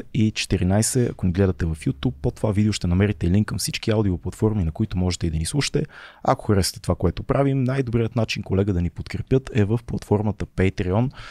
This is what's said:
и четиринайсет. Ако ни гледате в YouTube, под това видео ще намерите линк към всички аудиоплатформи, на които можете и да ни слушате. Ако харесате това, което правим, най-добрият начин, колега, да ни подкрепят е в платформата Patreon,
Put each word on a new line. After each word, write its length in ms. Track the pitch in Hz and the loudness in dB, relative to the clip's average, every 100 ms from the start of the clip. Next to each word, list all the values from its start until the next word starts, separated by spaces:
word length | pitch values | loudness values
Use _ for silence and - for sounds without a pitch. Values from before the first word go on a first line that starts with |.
| - | 2
и 180 | - 107 | 0 0
четиринайсет. 760 | - - 98 87 104 110 127 120 | 0 -2 0 2 2 2 2 0
Ако 160 | - | 0
ни 60 | 92 | 0
гледате 340 | 87 95 - | 2 2 2
в 100 | 82 | -2
YouTube, 380 | 78 - - 131 - | -2 -4 -2 -4 -2
под 140 | 123 | -4
това 160 | - 110 | -2 0
видео 220 | 101 107 | 2 2
ще 140 | - 90 | 0 0
намерите 440 | 90 104 - 87 | 2 2 2 2
линк 160 | 101 104 | 2 2
към 100 | 98 | -4
всички 340 | - - 110 | -6 -4 0
аудиоплатформи, 720 | 110 101 85 117 - 107 107 | 2 2 -2 -6 0 0 2
на 80 | 80 | -2
които 260 | - 110 87 | -2 -2 0
можете 300 | 90 - 87 | 0 0 -2
и 20 | |
да 80 | 78 | -2
ни 80 | |
слушате. 400 | 80 143 - 147 151 - - - | -2 -2 -2 -2 -4 -10 -20 -4
Ако 220 | - 135 | 0 0
харесате 340 | - 98 - - | 2 2 2 -4
това, 160 | - | -4
което 280 | 87 85 - | 0 0 -2
правим, 400 | - 135 139 135 | -2 2 2 2
най-добрият 520 | 123 135 120 117 110 | 0 -2 0 0 0
начин, 280 | 120 110 - | -2 -2 -4
колега, 300 | - 95 101 | -2 0 2
да 80 | 87 | 0
ни 80 | 87 | -2
подкрепят 600 | - - - - 131 - | -4 -10 -8 0 0 2
е 120 | 113 | 0
в 140 | 98 117 | 2 0
платформата 600 | - 101 - 101 104 - | -4 -8 0 0 0 -4
Patreon, 680 | 87 - 92 - 90 101 127 - - | -6 0 0 2 0 2 0 -4 -16